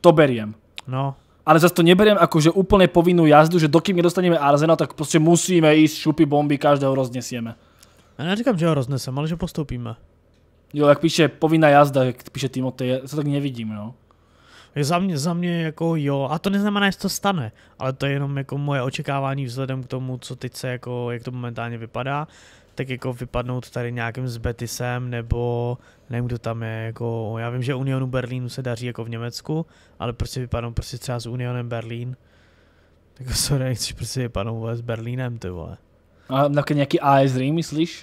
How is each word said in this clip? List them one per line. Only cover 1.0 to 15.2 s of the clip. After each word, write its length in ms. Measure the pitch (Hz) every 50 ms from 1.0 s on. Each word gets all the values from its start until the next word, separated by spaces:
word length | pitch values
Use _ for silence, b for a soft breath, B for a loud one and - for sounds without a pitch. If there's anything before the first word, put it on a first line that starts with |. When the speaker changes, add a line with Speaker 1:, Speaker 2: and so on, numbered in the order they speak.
| 139 139 135 - _ _ _ _ -
Speaker 1:
Ale 140 | - 156 160
zas 160 | 151 175 170
to 80 | - 170
neberiem 320 | 170 180 185 214 214 208 190
ako, 220 | 170 160 - 165
že 100 | 147 165 165
úplne 320 | 196 190 - 208 202 190 175
povinnú 400 | - 175 165 175 180 175 165 151
jazdu, 320 | 147 147 156 160 175 180
že 80 | 156 151
dokým 320 | 143 165 - - 190 175
nedostaneme 400 | 170 175 165 190 180 180 170 160
Arsenal, 400 | 143 139 143 143 151 160 165 156
tak 140 | 160 135 -
prostě 240 | - 156 - - 165
musíme 560 | 156 165 175 165 - - 185 170 160 151 151
ísť 220 | 156 156 151 156 - - 160
šupy 180 | 147 160 165
bomby, 320 | 143 147 147 147 147 147 135
každého 380 | - 151 147 139 139 135 135
roznesieme. 600 | 131 131 123 120 127 120 - 127 120 117 113 107 - b b b b b b b b b b b -
Speaker 2:
Já 80 | 131
neříkám, 320 | 170 190 208 233 285 226 165
že 100 | 165 170
ho 60 | 160
roznesem, 380 | 143 127 123 139 127 - - 127 139
ale 80 | 147 160
že 80 | 165
postoupíme. 600 | 156 180 170 - - 151 131 127 123 120 110 113 - - _ _ _ _ _ _ _ _ _ _ _ _ _ -
Speaker 1:
Jo, 140 | 147 147 147
jak 120 | 143 139
píše 280 | - 165 156 - 160 139
povinná 420 | - - - 156 160 160 160 147
jazda, 340 | 143 143 147 143 131 135 131
jak 260 | 127 120 - - -
píše 180 | - 131 135 131
Timotej, 400 | 131 127 131 131 120 - 131 127
já 100 | 127 131 131 135
to 60 | 147
tak 120 | 151 147 147
nevidím, 420 | 143 143 139 143 127 117 113 107 107
no. 180 | 104 104 113 127 _ _ _ b b b b b b b b b b b b b
Speaker 2:
Je 80 | 143 147
za 160 | 135 175 175
mě, 180 | 190 196 170
za 160 | 139